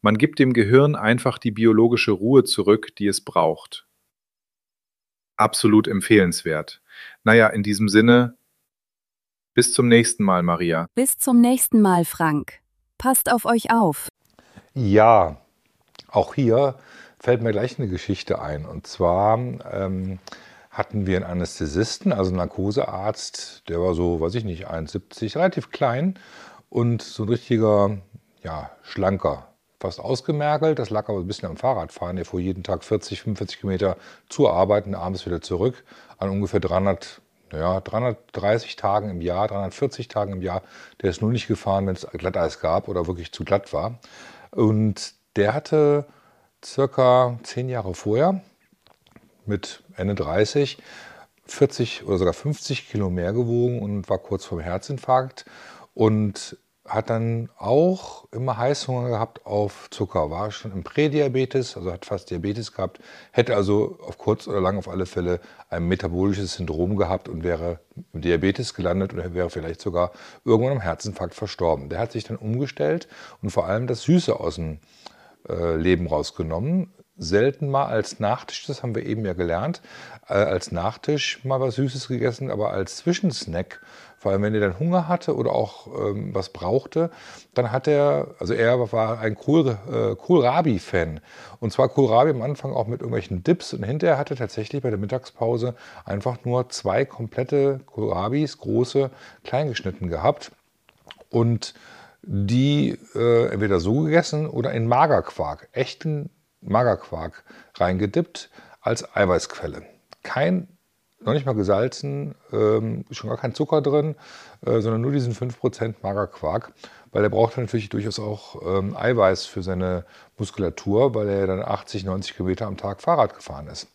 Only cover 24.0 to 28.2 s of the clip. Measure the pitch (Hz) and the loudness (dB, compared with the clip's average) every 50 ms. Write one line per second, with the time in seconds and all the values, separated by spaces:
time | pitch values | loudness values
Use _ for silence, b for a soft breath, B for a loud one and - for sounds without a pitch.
24 | 87 87 87 80 80 87 104 123 110 98 85 82 - 82 82 82 80 76 - 98 | 0 0 0 0 -2 -2 -2 -4 -4 -6 -8 -8 -10 -8 -8 -8 -8 -8 -8 -10
25 | _ _ - - 113 107 - 147 175 190 - - - - - - 147 123 117 131 | _ _ -10 -8 -8 -6 0 0 0 0 0 -2 -10 -10 -4 -2 0 0 0 0
26 | 160 190 185 B B B B B B B B B B _ - - 120 120 117 110 | -2 -2 -4 B B B B B B B B B B _ -2 0 2 2 0 -2
27 | - - - - 110 101 120 113 - - 127 110 110 107 104 101 101 98 104 95 | -4 -10 -8 -6 -2 0 -2 -2 0 0 2 4 4 6 6 6 4 2 0 -6
28 | 92 _ - - | -12 _ -20 -20